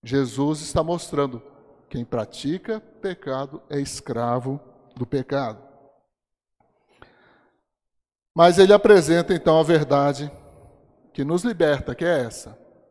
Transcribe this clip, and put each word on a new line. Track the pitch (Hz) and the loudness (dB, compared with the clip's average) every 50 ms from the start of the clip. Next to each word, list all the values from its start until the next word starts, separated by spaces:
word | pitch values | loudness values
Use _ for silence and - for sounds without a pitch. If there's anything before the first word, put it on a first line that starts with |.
| - | -10
Jesus | 110 123 139 135 123 107 123 139 147 156 147 | -4 -2 -2 -2 -2 -4 -4 -4 -4 -4 -6
está | 156 - - 170 160 | -8 -6 -4 -4 -2
mostrando: | 160 175 170 - - - 147 143 135 123 113 - - _ _ _ _ _ _ _ _ | -2 -4 -8 -8 -8 -4 -4 -4 -4 -6 -14 -18 -20 _ _ _ _ _ _ _ _
quem | - 135 120 | -14 -14 -12
pratica | - - 120 107 - - - - 139 160 185 - - 220 220 - - _ _ | -8 -8 -8 -8 -8 -12 -12 -8 -8 -8 -8 -8 -10 -10 -10 -12 -18 _ _
pecado | - 190 180 - - - 165 135 139 139 143 - _ _ | -12 -12 -12 -10 -12 -10 -10 -8 -10 -12 -14 -20 _ _
é | - 143 | -8 -8
escravo | 143 139 - - - - 139 113 117 120 120 127 123 131 139 143 - - _ _ _ _ _ | -8 -8 -12 -16 -12 -10 -8 -6 -4 -4 -4 -4 -4 -6 -10 -10 -12 -20 _ _ _ _ _
do | - 123 | -12 -10
pecado. | - - 139 127 - 143 139 143 143 110 101 - - _ _ _ _ _ _ _ _ _ _ _ _ _ _ _ _ _ _ _ _ _ _ _ _ _ _ - _ _ _ _ _ _ _ _ _ _ _ _ _ _ _ _ _ _ _ _ _ _ _ _ _ _ | -6 -6 -6 -6 -4 -6 -6 -6 -6 -10 -14 -20 -20 _ _ _ _ _ _ _ _ _ _ _ _ _ _ _ _ _ _ _ _ _ _ _ _ _ _ -20 _ _ _ _ _ _ _ _ _ _ _ _ _ _ _ _ _ _ _ _ _ _ _ _ _ _
Mas | 165 170 175 175 175 | 6 6 6 8 8
ele | 196 185 202 | 8 8 8
apresenta | 208 202 226 214 190 156 147 165 170 165 - 190 | 6 8 8 6 6 6 4 0 0 2 0 -2
então | 165 - 175 160 160 | -2 2 2 4 4
a | 160 | 4
verdade | 147 170 156 147 131 143 143 139 143 143 131 147 151 - - - - _ - - - _ _ _ _ _ _ _ _ _ | 4 2 2 2 2 0 2 2 0 -2 -4 -8 -12 -14 -18 -20 -20 _ -20 -20 -20 _ _ _ _ _ _ _ _ _
que | - 135 | -8 -6
nos | 143 165 180 175 | -4 -4 -2 -2
liberta, | 240 220 165 170 151 143 135 127 - 127 | -4 -2 0 0 0 0 -2 -4 -10 -8
que | - 175 | -6 -2
é | 170 175 147 | -2 -2 -2
essa. | 123 113 - - - - 110 - - _ _ _ _ _ | -2 -6 -10 -16 -20 -20 -20 -20 -20 _ _ _ _ _